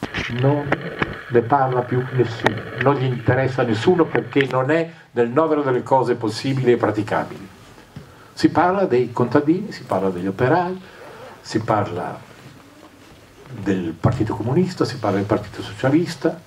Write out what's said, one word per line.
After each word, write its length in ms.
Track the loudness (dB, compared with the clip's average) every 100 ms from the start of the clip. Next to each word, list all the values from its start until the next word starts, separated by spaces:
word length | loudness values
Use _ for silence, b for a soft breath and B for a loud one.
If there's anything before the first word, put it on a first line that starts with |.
| -10 -8 -6 0
non 280 | 2 2 0 -4 -4 -6 -6 -6 0
ne 140 | 2
parla 400 | 4 2 2 0
più 220 | 0 -2 0
nessuno, 500 | 0 0 0 -2 -2 -6 0
non 160 | 2 2
gli 80 |
interessa 580 | 0 0 2 2 2 0
nessuno 420 | 0 2 4 4
perché 420 | 2 0 0 0 2
non 200 | 0 2
è 200 | 0 0 B B
nel 160 | 0 2
novero 340 | 2 2 2
delle 200 | 2 0
cose 320 | 2 2 2
possibili 580 | 0 -2 -4 -2 2 4
e 40 | 4
praticabili. 720 | 2 0 -2 -2 -4 -8 -16 -20 -20 -20 -20 -20 B B B
Si 140 | 0 2
parla 340 | 4 2 2 2
dei 260 | 2 2
contadini, 600 | 0 2 2 4 2 -2
si 120 | -10
parla 260 | -4 -2 0
degli 160 | -2 -4
operai, 540 | 0 2 2 0 -6 B B B B B B
si 200 | -6 -4
parla 580 | 0 0 0 -4 -8 -10 -16 -20 -20 -20 -20 -20 -20 -20 -20 -20 -20 -20 -16
del 420 | -6 -2 -2 -2
Partito 420 | 0 0 0 -2
Comunista, 500 | -2 0 0 0 0
si 120 | -4 -2
parla 200 | -2 0
del 80 | 0
Partito 360 | -2 -2 -12
Socialista, 760 | -12 -4 2 2 0 -2 -4 -4